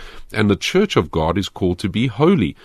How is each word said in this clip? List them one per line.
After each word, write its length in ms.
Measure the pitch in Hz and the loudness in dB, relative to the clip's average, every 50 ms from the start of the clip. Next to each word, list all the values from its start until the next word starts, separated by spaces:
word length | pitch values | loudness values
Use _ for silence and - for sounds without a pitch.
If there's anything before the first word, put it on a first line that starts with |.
| - - - - - - - | -18 -18 -18 -18 -16 -6 -2
And 160 | 110 107 104 | 0 2 2
the 60 | 98 | 2
church 400 | - - - - 185 214 196 - | 0 -2 0 0 0 0 2 2
of 160 | 120 87 73 | 0 0 0
God 260 | - 82 78 82 85 | -2 0 0 0 0
is 120 | 101 92 - | -2 -4 -6
called 280 | - - 98 90 90 - | -4 -2 -2 -2 0 -2
to 100 | - 95 | -4 -4
be 180 | 80 107 123 | -2 -2 -2
holy. 480 | 131 107 - 151 175 202 147 95 73 - - | -2 0 2 2 4 4 2 2 -2 -4 -8